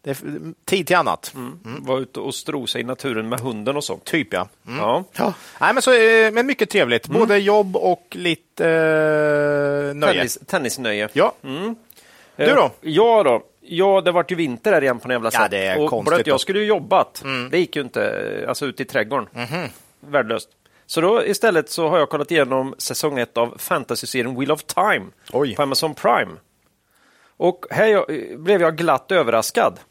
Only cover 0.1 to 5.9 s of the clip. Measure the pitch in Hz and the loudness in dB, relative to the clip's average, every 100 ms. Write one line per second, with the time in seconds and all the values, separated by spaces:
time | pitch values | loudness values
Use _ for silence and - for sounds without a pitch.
0.1 | 135 143 147 160 - - 190 147 175 131 | -10 -10 -12 -14 -16 -4 -4 2 2 2
1.1 | 78 - 139 127 - 110 143 135 131 131 | -2 -8 -14 -14 -14 -14 -12 -4 -4 -4
2.1 | - 113 - - 147 113 127 120 131 139 | -8 -8 -8 -8 -8 -6 -6 -6 -8 -6
3.1 | 110 110 120 127 110 107 143 135 - - | -6 -4 -4 -4 -4 -4 -4 -6 -10 -2
4.1 | 165 - 95 92 _ - 131 107 139 190 | -2 0 -2 -4 _ -12 -4 0 0 -2
5.1 | - 220 175 - - 165 247 262 | -2 -2 -2 -16 0 2 2 4